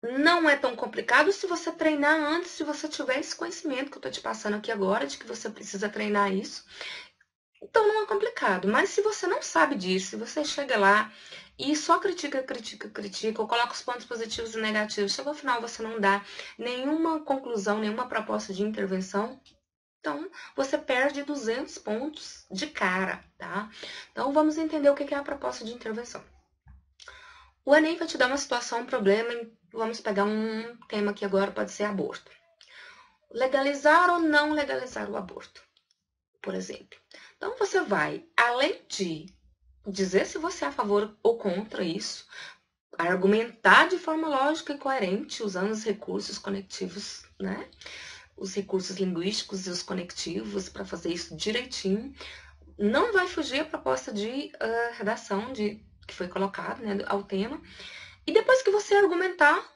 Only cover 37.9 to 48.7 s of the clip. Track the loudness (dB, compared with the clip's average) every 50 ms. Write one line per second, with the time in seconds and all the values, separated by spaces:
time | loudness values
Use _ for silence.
37.9 | 2 2 2 0 -2 -6 -10 -6 _ 2 4 4 4 2 2 0 0 -4 -8 _
38.9 | -6 -6 -4 -4 -4 -8 -10 -16 -20 _ _ _ _ _ _ _ _ _ _ -10
39.9 | -2 -2 -2 2 4 2 2 2 -4 -4 -4 -4 -4 -2 -4 -4 -2 -2 0 2
40.9 | 4 2 2 0 -6 _ _ 2 2 4 2 -2 0 0 -4 -6 -4 -4 -2 -2
41.9 | -2 -4 -4 -8 -8 -10 -14 _ -18 -16 -16 -16 -18 _ _ _ _ _ _ _
42.9 | -6 -2 2 2 2 4 6 6 6 6 4 0 -6 2 _ 10 10 10 10 8
43.9 | 4 -2 0 -2 -2 0 0 0 2 2 4 2 2 0 -2 -6 -8 -6 -2 -2
44.9 | 0 0 0 0 0 -2 -2 -4 -8 -6 -6 -4 -2 -2 0 0 -2 -2 -2 -4
45.9 | -4 -4 -4 -6 -6 -6 -6 -6 -10 -10 -6 -6 -6 -6 -6 -10 -10 -8 -8 -8
46.9 | -8 -10 -12 -12 -14 -14 -18 -20 -14 _ -6 -6 -6 -6 -8 -14 -16 -20 -20 -18
47.9 | -16 -16 -16 -16 -18 -18 -20 -20 _ -12 -10 -8 -6 -6 -6 -2